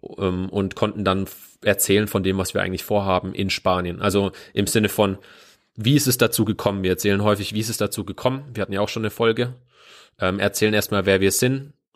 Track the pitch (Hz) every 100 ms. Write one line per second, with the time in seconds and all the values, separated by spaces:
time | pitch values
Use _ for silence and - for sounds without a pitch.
0 | - - 95 92 92 101 95 - 107 107
1 | 98 95 95 - - _ 107 95 - 101
2 | 107 101 92 95 90 98 95 92 - 104
3 | 98 92 92 - 95 - 92 90 90 87
4 | 101 98 95 - - 107 101 110 104 -
5 | 101 98 - - - _ _ - 113 143
6 | 131 - 113 - 107 98 104 98 92 90
7 | 101 98 104 104 98 107 107 110 104 -
8 | 98 - 127 135 139 110 95 98 107 113
9 | 107 - 117 113 123 127 _ _ - -
10 | - - 92 98 101 - 107 104 - 101
11 | 98 95 95 - 127 135 143 _ _